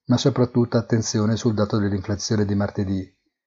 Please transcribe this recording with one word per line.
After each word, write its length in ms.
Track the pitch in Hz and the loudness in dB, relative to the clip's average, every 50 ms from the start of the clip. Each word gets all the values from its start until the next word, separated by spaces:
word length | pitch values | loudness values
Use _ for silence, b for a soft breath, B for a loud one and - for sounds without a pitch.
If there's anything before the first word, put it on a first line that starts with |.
| _ | _
ma 120 | - 123 | 0 0
soprattutto 600 | 120 - 143 120 - 123 120 - 123 120 117 - | 2 2 2 2 2 0 2 2 0 0 2 0
attenzione 580 | 117 110 - 120 113 110 - - 110 104 110 113 | -2 0 2 0 0 0 0 -2 0 0 0 0
sul 200 | 104 - 123 107 | 0 0 0 0
dato 220 | 104 107 104 - | 0 0 0 0
dell'inflazione 680 | 110 101 101 101 98 85 - 101 95 - - 117 107 104 | 0 0 0 -2 -2 -4 -4 -6 -4 -2 -2 0 0 0
di 80 | 98 104 | 0 0
martedì, 580 | 98 101 98 - - 104 95 98 95 92 - _ _ _ _ _ _ _ | 0 -2 -2 -2 -4 -4 -2 -2 -4 -6 -8 _ _ _ _ _ _ _